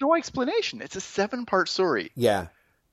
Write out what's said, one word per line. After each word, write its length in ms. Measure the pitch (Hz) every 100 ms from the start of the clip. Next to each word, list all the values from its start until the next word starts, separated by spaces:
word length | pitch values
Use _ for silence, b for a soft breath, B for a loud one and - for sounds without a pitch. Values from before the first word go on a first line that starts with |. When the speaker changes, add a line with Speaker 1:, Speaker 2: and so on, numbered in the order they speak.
Speaker 1:
no 120 | 277
explanation. 680 | 330 - 269 254 453 - -
It's 140 | - 190
a 40 |
seven-part 680 | - 196 202 247 240 190 160
story. 400 | - 180 110 78
Speaker 2:
Yeah. 340 | - 117 98 87 - _ _ _